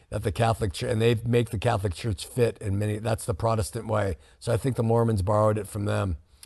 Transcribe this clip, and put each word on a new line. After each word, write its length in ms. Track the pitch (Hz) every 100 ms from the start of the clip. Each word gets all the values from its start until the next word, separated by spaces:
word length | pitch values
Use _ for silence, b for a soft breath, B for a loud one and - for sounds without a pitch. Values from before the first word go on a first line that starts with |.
| b
that 140 | 107
the 80 | 107
Catholic 420 | - 113 110 110
Church, 160 | - 120
and 120 | 110
they 140 | 117 113 117
make 240 | 120 117
the 100 | 98
Catholic 340 | 120 113 101
Church 320 | - 117 92 -
fit 320 | 131 113 -
in 200 | 104 98
many, 180 | 107 104
that's 280 | 113 113 -
the 80 |
Protestant 540 | 90 113 113 - 117 110
way. 300 | 107 98 - b b
So 140 | -
I 40 | 117
think 200 | 139 120
the 60 |
Mormons 380 | 113 117 113 107
borrowed 360 | 92 107 107 107
it 100 | 95
from 180 | 104 101
them. 320 | 104 98 80 b b